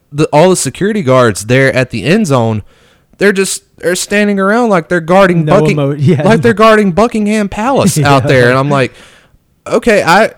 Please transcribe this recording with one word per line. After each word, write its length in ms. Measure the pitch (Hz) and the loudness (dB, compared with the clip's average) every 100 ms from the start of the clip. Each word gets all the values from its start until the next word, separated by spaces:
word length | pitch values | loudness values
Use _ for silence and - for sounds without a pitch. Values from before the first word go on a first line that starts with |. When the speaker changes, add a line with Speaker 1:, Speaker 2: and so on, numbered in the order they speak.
| _ | _
Speaker 1:
the, 160 | 143 156 | -4 0
all 180 | 147 185 | 2 2
the 60 | 180 | 2
security 460 | 135 - 196 214 | -4 -4 -4 -2
guards 440 | 127 131 123 101 104 | 0 2 2 0 -2
there 260 | 127 135 | 0 2
at 160 | 127 131 | 0 -4
the 160 | 117 101 | -4 -2
end 220 | 202 190 | 0 0
zone. 360 | 135 113 110 - _ _ _ _ - | 0 0 -4 -8 _ _ _ _ -4
They're 160 | 196 | -2
just, 300 | 196 190 - _ _ | 0 -4 -6 _ _
they're 180 | 170 180 | -6 -6
standing 440 | - 208 208 196 | -4 -2 -2 0
around 300 | 196 226 240 | 0 0 0
like 200 | 185 - | -2 -2
they're 120 | 180 | -4
guarding 420 | 160 185 190 175 | 0 2 2 2
Speaker 2:
No 160 | 156 175 | 0 0
Speaker 1:
Bucking-, 120 | 156 | 0
Speaker 2:
emo-, 200 | 147 139 | 0 -2
<laughs> 60 | 147 | 0
yeah, 240 | 143 170 | 0 2
Speaker 1:
like 160 | 185 220 | 2 2
Speaker 2:
no. 60 | |
Speaker 1:
they're 100 | 233 | 0
guarding 380 | 208 220 214 202 | 2 2 2 0
Buckingham 560 | 165 233 226 208 220 202 | 0 -2 -2 -2 -2 -4
Palace 480 | - 233 262 - 156 | -6 -4 0 0 0
Speaker 2:
<laughs> 20 | |
Speaker 1:
out 240 | 143 139 | 2 2
Speaker 2:
Yeah. 40 | 127 | 2
Speaker 1:
there, 220 | 135 120 | 2 2
and 80 | 131 | 0
I'm 120 | 139 | 0
like, 240 | 139 123 - - _ _ _ _ _ - | -2 -2 -6 -20 _ _ _ _ _ -6
Okay, 340 | 202 240 208 | -2 0 0
I, 300 | - 185 220 | 2 2 0